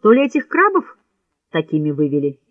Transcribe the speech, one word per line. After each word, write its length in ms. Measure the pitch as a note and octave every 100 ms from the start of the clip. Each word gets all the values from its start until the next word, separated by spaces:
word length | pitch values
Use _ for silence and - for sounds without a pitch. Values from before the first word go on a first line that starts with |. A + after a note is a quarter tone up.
то 120 | G#3
ли 120 | B3
этих 240 | C#4 D4+ -
крабов 480 | D#4 G4+ F#4+ - - _ _ _ _ _
такими 380 | D#3+ D#3 D3+ D3+
вывели, — 500 | C#3+ D3 C#3+ C#3+ C3+ _